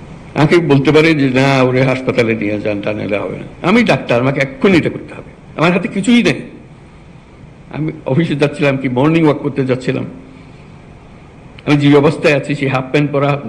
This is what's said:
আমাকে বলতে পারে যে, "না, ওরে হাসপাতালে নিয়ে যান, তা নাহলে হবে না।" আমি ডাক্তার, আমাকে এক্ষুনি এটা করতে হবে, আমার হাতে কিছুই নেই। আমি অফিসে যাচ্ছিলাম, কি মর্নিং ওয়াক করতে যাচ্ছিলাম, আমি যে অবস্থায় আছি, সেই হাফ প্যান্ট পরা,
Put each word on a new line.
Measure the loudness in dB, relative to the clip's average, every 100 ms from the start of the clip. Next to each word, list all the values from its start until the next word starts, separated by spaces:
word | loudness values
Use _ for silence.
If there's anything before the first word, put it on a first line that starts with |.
| -18 -18 -10
আমাকে | -2 2 2
বলতে | 4 2 4
পারে | 4 4
যে, | 2 0 2
"না, | 2 2
ওরে | 2 2
হাসপাতালে | 0 0 -2 0 0
নিয়ে | 0 -4 -4
যান, | -4 -4
তা | -6
নাহলে | -6 -4 -4
হবে | -6 -10
না।" | -14 -6 0
আমি | 2
ডাক্তার, | 4 0 0 0
আমাকে | 0 -2
এক্ষুনি | -4 0 2 2
এটা | 0
করতে | -4 -12
হবে, | -18 -20 -20 -16 -2
আমার | 0
হাতে | 0 -2
কিছুই | -4 2 2
নেই। | 2 0 -6 -18 -20 -20 -20 -20 -20 -20 -20 -20 -20 -20 -14
আমি | -8 -6 -6 -2
অফিসে | 0 0 0
যাচ্ছিলাম, | -2 0 0 0
কি | 0
মর্নিং | 2 4 4
ওয়াক | 2 2
করতে | -2 -4 -2
যাচ্ছিলাম, | -2 -2 -4 -6 -12 -20 -20 -20 -20 -20 -20 -20 -20 -20 -20 -20 -20 -20 -10 -2
আমি | 2
যে | 4 4
অবস্থায় | 4 2 0 0
আছি, | -2
সেই | -4 -2
হাফ | -4 -2
প্যান্ট | -2 0
পরা, | 0 -2 -2